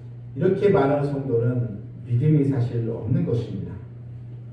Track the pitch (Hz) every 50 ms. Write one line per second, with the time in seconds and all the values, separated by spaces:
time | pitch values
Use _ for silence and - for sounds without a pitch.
0 | - - - - - - - 139 175 190 196 - 208 196 - 135 139 139 147 143
1 | 143 143 139 135 - 123 117 117 120 123 127 123 120 - 101 - - - - -
2 | - - 120 120 147 156 156 147 135 131 131 123 120 120 120 117 113 110 - -
3 | - - - - - - 113 - - - 95 - 85 87 87 - - - - -
4 | - - - - - - - - - -